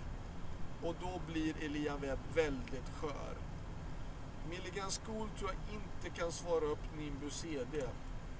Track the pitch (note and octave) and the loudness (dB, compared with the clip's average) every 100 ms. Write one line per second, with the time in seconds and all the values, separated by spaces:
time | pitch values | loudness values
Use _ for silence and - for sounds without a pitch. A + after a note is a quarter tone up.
0 | - - - - - - - - E3 E3 | -2 -2 -4 -2 0 2 2 2 0 0
1 | F3+ F3+ D#3 E3 D#3 D#3 D3+ D3 D3 C#3+ | 0 0 0 2 2 2 0 2 2 2
2 | C#3 B2+ - D#3+ D3+ C3 A#2+ C3 - - | 2 0 2 4 4 4 0 -2 -2 0
3 | D3+ - - - - - - - - - | 0 0 -2 -2 -4 -4 -4 -4 -2 -2
4 | - - - - D3+ F3+ F#3 G3 F#3+ - | -2 -2 -4 -4 -2 -2 -2 -2 0 0
5 | A3 A3 G#3+ - G3 D#3+ - G#3 G3+ - | 0 -2 -2 0 0 0 -2 -2 -2 -2
6 | E3+ F#3+ E3+ - E3+ E3 D3+ D3+ - D#3 | -2 0 0 0 4 4 4 2 0 -2
7 | D3 C3+ C#3+ - E3 C#3+ B2 D3+ A#2+ - | -2 -2 -2 -2 -2 -2 0 0 0 -2
8 | - - - | -4 -4 -4